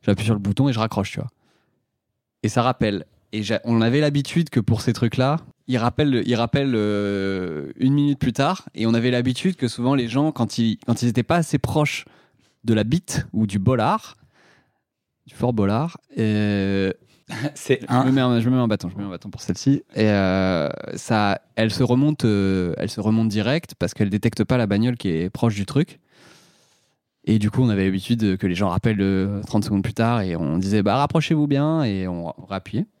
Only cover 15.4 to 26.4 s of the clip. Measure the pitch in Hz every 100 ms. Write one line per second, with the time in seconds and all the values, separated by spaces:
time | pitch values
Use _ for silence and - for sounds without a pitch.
15.4 | 123 113 98 107 165 - _ 277 107 107
16.4 | 104 101 98 98 95 - _ _ - 113
17.4 | 143 - - 131 - 123 131 131 127 120
18.4 | 117 131 117 104 87 95 101 87 104 -
19.4 | - 90 - 139 - - 107 101 95 95
20.4 | 92 87 73 - - - - 110 104 98
21.4 | _ - 113 - 123 123 147 151 117 101
22.4 | 98 95 90 - 107 - 107 110 113 104
23.4 | 107 151 - - - - 104 98 117 -
24.4 | 104 127 110 101 120 120 98 80 90 -
25.4 | 117 104 98 135 - - _ _ - -